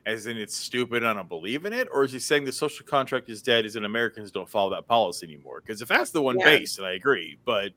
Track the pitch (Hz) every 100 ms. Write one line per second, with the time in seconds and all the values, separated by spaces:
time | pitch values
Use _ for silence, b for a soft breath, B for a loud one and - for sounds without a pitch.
0 | 104 113 107 117 104 - - 123 123 120
1 | 113 104 90 85 87 135 190 240 254 139
2 | 139 131 - 147 139 - 151 - - 143
3 | 131 127 120 107 - 117 110 110 104 113
4 | 117 - 101 98 90 107 98 92 - 117
5 | 98 87 85 73 69 64 - 107 - 202
6 | 294 170 135 123 175 151 - - 95 92
7 | 135 117 80 73 - 110 101